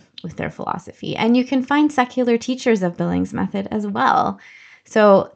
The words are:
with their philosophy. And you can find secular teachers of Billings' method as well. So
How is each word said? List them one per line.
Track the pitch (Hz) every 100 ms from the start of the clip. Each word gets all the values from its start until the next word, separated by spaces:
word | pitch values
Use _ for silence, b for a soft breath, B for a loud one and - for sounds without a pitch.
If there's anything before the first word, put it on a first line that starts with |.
| - -
with | 165 -
their | 92
philosophy. | - - 180 - - - -
And | 220 247
you |
can | 254 269
find | 254 285 302
secular | 294 247 - 240 233
teachers | 240 254 254 220
of | 180 175
Billings' | 175 180 185
method | - 190 202 202
as | 214 208
well. | 208 262 - - 196 B B B B _
So | 220 208 196 -